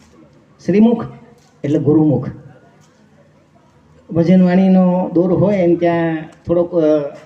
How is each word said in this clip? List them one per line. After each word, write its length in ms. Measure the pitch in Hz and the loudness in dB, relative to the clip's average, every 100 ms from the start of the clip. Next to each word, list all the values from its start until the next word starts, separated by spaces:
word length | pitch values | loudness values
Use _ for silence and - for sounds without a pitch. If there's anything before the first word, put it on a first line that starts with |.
| _ _ - _ _ _ | _ _ -20 _ _ _
શ્રીમુખ 400 | - 196 226 233 - - - - _ _ | -2 2 2 0 -6 -16 -20 -20 _ _
એટલે 140 | 139 151 | -4 -2
ગુરુમુખ. 500 | 135 156 156 127 - - - - _ _ _ _ _ _ _ _ _ _ _ _ _ _ - | 0 0 2 -2 -6 -14 -18 -20 _ _ _ _ _ _ _ _ _ _ _ _ _ _ -6
ભજનવાણીનો 1000 | 165 165 185 180 180 190 185 180 180 185 | -2 2 4 4 2 2 2 2 0 -2
દોર 180 | 165 185 | -2 0
હોય 340 | 165 185 202 175 | 0 0 0 0
ને 100 | 170 | 0
ત્યાં 420 | 170 170 165 160 156 - - | 0 -2 -2 -6 -10 -12 -4
થોડોક, 280 | 170 170 | -4 -2
અ, 420 | 175 151 151 143 - | -2 0 0 -4 -12